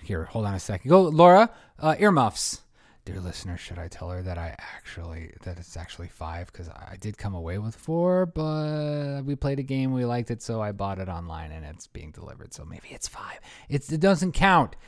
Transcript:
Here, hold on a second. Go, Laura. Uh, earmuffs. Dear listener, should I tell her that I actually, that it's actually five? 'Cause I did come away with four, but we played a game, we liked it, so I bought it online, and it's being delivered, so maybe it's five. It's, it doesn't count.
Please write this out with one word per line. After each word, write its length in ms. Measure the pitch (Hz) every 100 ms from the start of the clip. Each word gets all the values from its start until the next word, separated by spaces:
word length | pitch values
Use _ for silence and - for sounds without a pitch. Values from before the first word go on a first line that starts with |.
Here, 200 | - 87
hold 220 | 80 117 104
on 80 |
a 60 | 92
second. 280 | - 98 127
Go, 140 | 185
Laura. 480 | 180 156 175 185 226 - _ -
Uh, 160 | 156 156
earmuffs. 640 | 208 165 110 - - - _ _ _ _
Dear 160 | - 92
listener, 360 | 90 - 92 85
should 220 | - 87
I 80 | 85
tell 240 | - 87
her 100 | 90
that 140 | 92 87
I 200 | 85 -
actually, 720 | - - - - 82 82 80 -
that 160 | 92 85
it's 160 | 82 82
actually 320 | 85 - 82
five? 440 | - 80 87 90
'Cause 160 | - 82
I 280 | - - 92
did 180 | 107 101
come 200 | 104 90
away 220 | 82 95
with 180 | 107 -
four, 500 | - 165 180 180 180
but 960 | 160 156 156 151 151 147 147 143 139
we 140 | 135 139
played 240 | 143 139
a 20 |
game, 300 | 135 135 131
we 120 | 127
liked 280 | 120 120 120
it, 100 | 113
so 180 | - 113
I 120 | 104
bought 260 | 101 98 95
it 100 | 92
online, 440 | 85 85 80 78
and 120 | 80
it's 220 | 76 73 -
being 240 | - 78
delivered, 420 | 76 69 69 71
so 120 | -
maybe 240 | 73 - -
it's 160 | - -
five. 320 | - - - - - -
It's, 240 | 143 -
it 80 | 156
doesn't 320 | 190 180 180
count. 420 | - 196 175 123 -